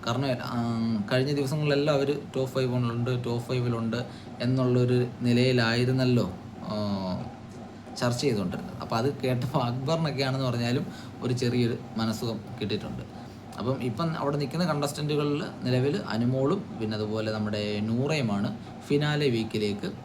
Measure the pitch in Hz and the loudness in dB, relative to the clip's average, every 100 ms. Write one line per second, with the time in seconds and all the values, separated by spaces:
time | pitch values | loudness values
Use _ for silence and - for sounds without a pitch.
0 | 117 117 139 123 - 120 117 117 113 110 | -2 -2 0 -2 -2 -2 0 0 0 0
1 | 101 127 135 143 131 151 151 143 147 139 | 2 2 2 0 0 0 2 4 4 4
2 | 139 143 - 135 131 135 127 123 123 117 | 2 0 -2 -2 0 0 2 2 2 0
3 | 120 123 120 120 120 127 120 117 113 117 | 0 0 0 -2 -2 -2 0 0 0 -2
4 | 120 - - - 123 131 127 123 123 123 | -4 -10 -14 -4 0 4 4 6 6 4
5 | 123 - 120 120 127 123 113 120 123 131 | 2 0 4 6 6 6 4 4 2 4
6 | 127 120 95 - - - - 107 104 98 | 4 4 2 -4 -12 -10 -6 -2 0 0
7 | 92 90 82 - - - - - - - | -2 -4 -6 -10 -14 -14 -14 -14 -14 -2
8 | 123 117 143 107 92 - - - - 117 | 0 2 2 2 0 -4 -8 -10 -4 0
9 | 160 - 127 123 120 - 120 123 139 160 | 0 0 0 0 0 0 0 -2 0 0
10 | 160 127 135 135 131 120 120 131 180 - | 0 0 -2 0 0 0 0 0 -2 -8
11 | - - 120 123 123 120 120 - - 107 | -12 -6 -2 0 2 2 2 0 -6 -4
12 | 113 110 120 107 - - 104 104 - - | -2 -2 -4 -4 -8 -6 -4 -4 -4 -8
13 | - - - - - - 113 131 123 104 | -10 -12 -14 -14 -14 -6 -2 0 -2 -2
14 | 165 160 139 147 139 165 180 147 143 151 | -2 0 -2 0 -2 -2 0 0 -2 -2
15 | 151 147 147 147 - - 127 127 135 185 | -2 0 2 0 -4 -4 0 2 2 0
16 | - 107 120 131 135 202 - 104 110 110 | -2 0 2 2 2 0 -2 -6 -4 -2
17 | 107 107 107 110 104 104 104 104 107 117 | -2 -2 -2 -2 -2 0 -2 -2 0 0
18 | 143 156 120 101 104 - - - - 143 | 2 2 2 0 0 -4 -10 -14 0 2
19 | 147 147 147 117 110 107 104 98 - - | 4 2 2 2 0 0 0 0 -4 -8